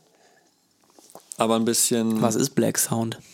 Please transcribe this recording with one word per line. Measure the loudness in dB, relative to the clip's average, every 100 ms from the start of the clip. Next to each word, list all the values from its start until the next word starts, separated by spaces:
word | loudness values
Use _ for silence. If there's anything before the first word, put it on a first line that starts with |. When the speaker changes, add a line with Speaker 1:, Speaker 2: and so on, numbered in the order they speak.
| _ _ _ _ _ _ _ _ _ _ -20 -20 -12 -2
Speaker 1:
aber | 0 2
ein |
bisschen | 0 0 0 0 0 0
Speaker 2:
Was | 0 0
ist | 0
Black | 0 0 0
Sound? | -2 -2 -4 -6 -14